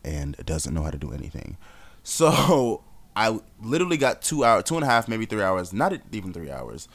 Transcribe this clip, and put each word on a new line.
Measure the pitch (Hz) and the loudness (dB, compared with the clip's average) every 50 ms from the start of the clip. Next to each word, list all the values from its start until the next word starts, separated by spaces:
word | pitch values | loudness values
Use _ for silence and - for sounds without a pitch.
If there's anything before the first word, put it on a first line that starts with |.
| - | -10
and | - 78 73 71 71 - - - | -8 -6 -4 -6 -6 -8 -8 -6
doesn't | - - - - - - | -4 -4 -4 -4 -4 -4
know | 80 76 | -4 -4
how | 78 | -4
to | 73 71 | -4 -6
do | 73 69 - | -8 -8 -10
anything. | 69 67 71 - - - - - - - - - - - - - - - | -10 -10 -10 -12 -12 -12 -12 -14 -16 -18 -20 -20 -20 -20 -20 -20 -18 -12
So | - - - 165 156 151 - - - 175 143 127 117 104 - - - - - | -8 -2 4 4 4 6 6 4 4 4 4 4 2 0 -2 -6 -16 -20 -20
<laughs> | - - - | -18 -8 -2
I | - 110 113 113 104 - - - - | 0 2 2 2 0 -6 -12 -20 -14
literally | 104 110 135 170 180 175 170 | -8 -2 0 0 0 0 0
got | 147 139 127 - - - | 2 2 2 0 0 -4
two | - 156 147 127 | -4 0 4 6
hour, | 117 113 95 98 | 6 6 6 4
two | - 165 | 0 -2
and | 165 147 | 0 2
a | |
half, | 135 120 117 110 113 | 4 4 4 4 2
maybe | 113 110 113 | -2 -4 -4
three | 107 110 107 98 | -4 -2 0 2
hours, | 95 95 92 90 87 92 | 2 2 0 -2 -4 -2
not | 104 143 190 190 - - - - | 0 0 0 -2 -4 -10 -10 -10
even | 110 95 92 87 | -10 -8 -8 -10
three | 85 82 71 | -10 -10 -12
hours | 67 65 64 58 57 67 - - | -10 -12 -12 -12 -14 -16 -16 -20